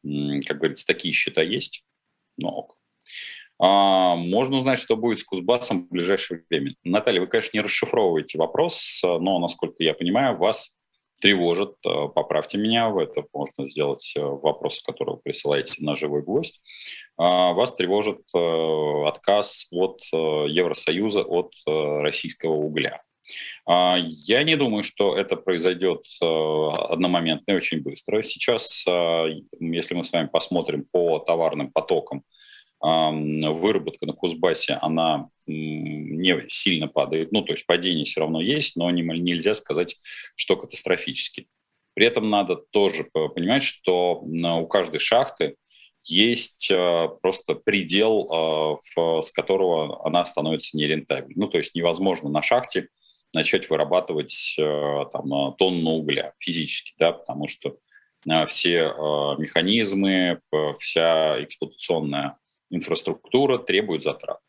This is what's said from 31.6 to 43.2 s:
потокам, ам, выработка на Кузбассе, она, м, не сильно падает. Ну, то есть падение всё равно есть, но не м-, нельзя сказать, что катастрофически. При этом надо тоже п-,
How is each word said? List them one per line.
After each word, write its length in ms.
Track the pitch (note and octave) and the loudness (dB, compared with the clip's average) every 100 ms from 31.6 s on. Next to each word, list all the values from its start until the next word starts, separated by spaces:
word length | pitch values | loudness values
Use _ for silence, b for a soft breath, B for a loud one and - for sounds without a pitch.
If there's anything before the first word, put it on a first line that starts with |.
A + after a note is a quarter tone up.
| C#2 | -2
потокам, 520 | - - E2 - C#2 _ B B B B _ | -4 0 -2 0 -12 _ B B B B _
ам, 600 | D#2 D#2+ D#2 D#2 D2+ D2+ | 0 2 2 0 -2 0
выработка 640 | D2+ D#2 F#2+ G#2 D2 - D2+ | 0 0 2 0 -2 -8 -8
на 60 | |
Кузбассе, 640 | - F2 E2 F2 D#2+ - C#2+ | -4 -4 2 2 2 0 -2
она, 480 | D#2+ D#2+ D#2+ D2+ - _ - | 0 2 2 0 -4 _ -10
м, 760 | D#2 D#2 D2+ D2+ D2+ D2+ D#2+ | -6 -6 -6 -6 -8 -6 0
не 240 | F#2 E2+ - | 2 2 0
сильно 380 | - G2 E2 D2+ | -2 0 0 0
падает. 420 | - C#2 D#2+ D#2+ | 0 0 0 0
Ну, 80 | G#2+ | 0
то 100 | F2 | 0
есть 120 | D2+ - | -6 2
падение 380 | F2 F2+ E2 C#2+ | 2 2 0 -2
всё 160 | - | -2
равно 200 | D#2+ D#2+ | -2 0
есть, 340 | F#2 D3+ - - | 0 0 0 0
но 140 | F2 | 0
не 100 | F2 | 0
м-, 140 | E2+ E2 | -2 -2
нельзя 360 | F2 F2 F2 G#2+ | -2 0 0 0
сказать, 420 | - D2+ F2+ - B B B - | -2 -2 -2 -6 B B B -10
что 220 | - F#2+ | 0 0
катастрофически. 880 | - - - F2+ - - - - - _ _ _ _ - | 0 -10 -2 -2 -2 -6 -6 -8 -18 _ _ _ _ 2
При 100 | A2+ | 4
этом 220 | A#2+ A2 | 4 0
надо 280 | G#2 F2+ F2 - | 0 0 -4 0
тоже 340 | G#2+ G2 E2+ E2 | 2 2 0 -4
п-, 240 | D#2+ | -2